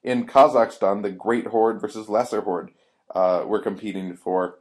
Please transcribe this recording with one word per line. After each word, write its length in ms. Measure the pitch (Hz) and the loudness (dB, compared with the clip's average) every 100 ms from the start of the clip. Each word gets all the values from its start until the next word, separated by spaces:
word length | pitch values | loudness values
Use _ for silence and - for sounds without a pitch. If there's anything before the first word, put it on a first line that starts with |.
In 240 | - 123 117 | -2 -2 4
Kazakhstan, 720 | 135 151 123 113 - 98 101 | 6 8 6 2 0 0 0
the 100 | 101 | -4
Great 360 | 95 107 117 - | -6 -2 -2 0
Horde 320 | 113 113 107 | 0 2 0
versus 300 | 104 110 107 | -8 -10 -4
Lesser 320 | 107 123 107 | -2 -2 -4
Horde, 300 | 101 87 - _ _ _ _ 92 | -4 -6 -8 _ _ _ _ 0
uh, 280 | 92 90 - | 2 0 -2
were 140 | 104 | -4
competing 560 | 107 95 107 95 92 87 | -4 -8 -8 -8 -10 -10
for 440 | - 92 90 - | -4 -2 -4 -8